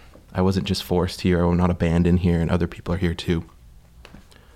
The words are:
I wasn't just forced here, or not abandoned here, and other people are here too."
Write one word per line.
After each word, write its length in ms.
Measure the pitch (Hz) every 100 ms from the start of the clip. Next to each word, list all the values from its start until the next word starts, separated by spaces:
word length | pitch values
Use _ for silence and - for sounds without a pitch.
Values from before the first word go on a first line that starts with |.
| - - -
I 80 | 92
wasn't 240 | 92 95 -
just 180 | 92
forced 380 | - 90 90 -
here, 200 | 92 87
or 120 | 87
not 160 | 87 90
abandoned 500 | 87 85 85 87 87
here, 200 | 87 85
and 100 | 82
other 160 | 90 87
people 260 | - -
are 40 | 87
here 160 | 90
too." 300 | 80 - 82 - - - - - - - - - - -